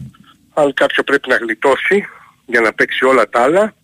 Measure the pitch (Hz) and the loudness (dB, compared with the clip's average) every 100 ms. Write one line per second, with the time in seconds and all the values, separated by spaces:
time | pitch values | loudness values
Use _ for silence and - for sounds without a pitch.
0 | 131 - _ _ _ - 143 - 143 - | -6 -20 _ _ _ -2 0 0 -2 -2
1 | 131 139 131 120 117 110 139 127 - 196 | -2 -2 0 -2 -4 -2 0 0 0 -2
2 | 196 - - _ - 120 110 - 135 - | -2 -12 -20 _ -4 0 0 0 -4 0
3 | 131 131 107 120 127 185 214 - | 2 2 2 0 2 2 0 -4